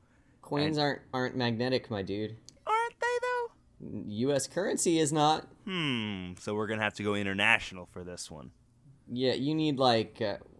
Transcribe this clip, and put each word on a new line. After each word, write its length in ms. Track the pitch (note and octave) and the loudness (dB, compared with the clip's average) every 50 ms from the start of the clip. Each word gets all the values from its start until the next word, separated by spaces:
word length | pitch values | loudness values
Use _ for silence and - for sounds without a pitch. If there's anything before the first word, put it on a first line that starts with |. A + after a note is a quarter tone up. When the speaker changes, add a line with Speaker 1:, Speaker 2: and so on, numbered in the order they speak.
| _ _ _ _ _ _ _ _ - | _ _ _ _ _ _ _ _ -10
Speaker 1:
Coins 360 | - D3 D3 D3 D#3 D#3 D3+ | -4 -2 0 0 0 2 2
Speaker 2:
And 60 | D3 | 2
Speaker 1:
aren't, 160 | C#3+ C3 - - - - | 0 0 -2 -8 -6 -4
aren't 240 | B2+ B2+ B2+ - | -2 -2 -2 -2
magnetic, 540 | C3 B2 A#2+ A#2 A2 B2 C3 C3 A#2+ - - | 0 0 0 0 0 0 0 0 0 -2 -2
my 120 | A2 G2+ F#2+ | -4 -6 -4
dude. 340 | F#2 G2 G#2 G#2+ G#2+ A#2 - - - - - _ | -4 -4 -4 -4 -6 -8 -12 -18 -20 -20 -14 _
Speaker 2:
Aren't 280 | - G#4+ A4+ A#4 A#4 - _ | -2 0 0 0 -2 -4 _
they, 80 | - A#4+ B4 A#4+ | -2 -2 0 0
though? 300 | B4 B4 B4 B4 A#4+ A#4 - _ _ _ _ _ - - - G#2+ - | -2 -2 -2 -4 -4 -6 -10 _ _ _ _ _ -14 -10 -10 -10 -8
Speaker 1:
U 260 | - G#2 G#2 A#2+ C#3 C#3+ | -8 -4 -2 0 2 2
S 140 | C3+ C3 | 0 0
currency 520 | - - E3+ F#3+ B3+ G#4 - - F#3 E3 D#3+ | -2 -4 -4 -2 -2 -2 0 2 2 4 4
is 140 | D#3+ C3+ D#3 | 2 2 4
not. 340 | D#3 D3 D3+ D#3 D#3+ - - - - - | 4 4 4 4 2 -2 -8 -18 -16 -10
Speaker 2:
Hmm, 640 | - F#3+ F3 D#3+ C#3+ B2+ A#2 G#2+ G#2+ G2+ F#2 F#2 F2+ F2+ - | -6 -4 -2 0 0 0 0 -2 -2 -4 -6 -6 -8 -10 -8
so 160 | - A2 G#2 | -6 -4 -2
we're 120 | G#2+ G#2+ | -2 -2
gonna 160 | G2+ A2 G#2+ A2 | -2 -2 0 0
have 120 | G#2 - | 0 0
to 80 | - G#2 | 0 0
go 120 | G#2 G2+ | 0 0
international 720 | G2+ G2+ G2 G2 G2 G#2 A2 A2+ G#2+ - - G2 F#2 F2 | 0 0 0 2 4 6 6 6 6 4 -2 -10 -12 -14
for 180 | - - F2+ F2+ | -14 -14 -14 -12
this 260 | F2+ F2 E2+ - - | -12 -10 -12 -12 -14
one. 200 | E2 D2+ C2 B1+ - _ _ _ _ _ _ - - - _ - | -14 -16 -16 -18 -20 _ _ _ _ _ _ -20 -20 -20 _ -10
Speaker 1:
Yeah, 240 | B2 B2 C3 B2+ G2+ | -4 0 2 2 2
you 200 | D#2+ B2+ C#3+ D#3 | 2 0 0 0
need, 240 | D#3 D#3 D3+ C#3+ B2 | 2 2 0 2 4
like, 420 | C3+ B2+ A#2 A2+ A2 - - - A2+ | 4 4 6 4 2 0 -4 -4 -4
uh, 140 | G2+ G2 - - - - | -4 -4 -6 -10 -16 -20